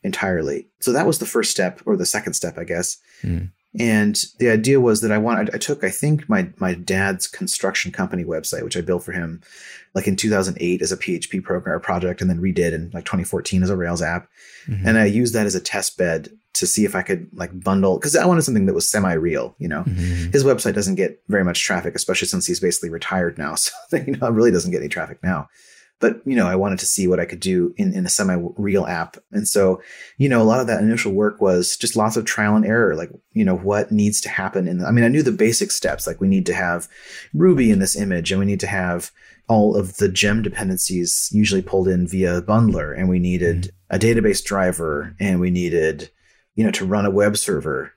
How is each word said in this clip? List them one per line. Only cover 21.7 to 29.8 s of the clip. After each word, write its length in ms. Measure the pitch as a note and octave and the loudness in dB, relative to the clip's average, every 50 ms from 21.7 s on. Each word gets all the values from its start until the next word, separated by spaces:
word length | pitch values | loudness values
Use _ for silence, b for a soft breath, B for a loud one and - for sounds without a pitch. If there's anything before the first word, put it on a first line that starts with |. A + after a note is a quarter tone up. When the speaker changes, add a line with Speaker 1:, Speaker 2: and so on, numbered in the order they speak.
| G2 F2 - F2 - | -2 -2 -4 -6 -6
Speaker 1:
especially 320 | - - - F2+ - F#2 - | -4 -4 -2 -2 -2 -2 -2
since 180 | - F2+ - | -2 -4 -2
he's 140 | - F2+ - | -2 -2 0
basically 300 | - F2+ E2+ - - E2+ | 0 0 0 -2 -6 -6
retired 480 | E2 E2+ - - F#2+ F#2 F2 E2+ E2 - | -8 -8 -6 -4 -2 0 -2 -2 -4 -6
now. 160 | D2 D2+ D#2+ | -8 -4 -2
<laughs> 340 | - - - - - - _ | -2 -4 -4 -6 -10 -8 _
So, 80 | E3 | -4
you 200 | D3+ C3+ C3+ C3+ | -4 -2 -4 -4
know, 120 | B2+ C3+ A#2 | -4 -2 0
it 40 | |
really 200 | A#2 G#2+ A#2 A#2+ | 2 4 4 4
doesn't 180 | F#2 F2 E2 F2+ | 4 2 0 -2
get 80 | F2 D2+ | -4 -4
any 80 | C#2+ C#2+ | -4 -4
traffic 300 | - F2 D#2+ D2+ C#2 _ | -6 -6 -8 -8 -12 _
now. 280 | - F#2 F#2 D#2 C#2 b b b b b b b b b b _ | -4 -4 -2 -4 -6 b b b b b b b b b b _
But, 200 | - A#2 A#3 - - | 0 0 0 -2 -4
you 80 | C3+ C3 | 0 0
know, 100 | A#2+ - | 2 2
I 100 | F2 F#2 | 2 2
wanted 240 | F#2+ G2 G2+ F#2+ F2+ | 2 0 0 -2 -2
to 60 | - | -2
see 200 | - - - F#2+ | -2 -2 0 2
what 120 | F2+ F2+ F2 | 2 2 2
I 40 | F2 | 0
could 160 | E2+ - E2 | -4 -6 -6
do 320 | - F#2+ F#2 F2+ F2 - - | -2 0 0 2 0 0 0
in, 160 | - G2+ F#2+ F#2 | 0 0 0 0
in 100 | F#2+ F2+ | -2 -2
a 40 | F2+ | -2
semi-real 760 | - - G2+ F#2+ F#2 F2 E2+ F2 - - G#2 G2+ G2 G2 - | 0 0 0 0 0 0 -2 -6 -6 -4 -2 0 0 0 0
app. 300 | - F2 E2 E2 - - - _ _ | 0 -4 -6 -6 -8 -10 -20 _ _
And 160 | - G#2 G#2 - | -6 -4 -2 0
so, 320 | - G#2 G2 F#2 F#2 F#2 | 2 4 4 4 2 0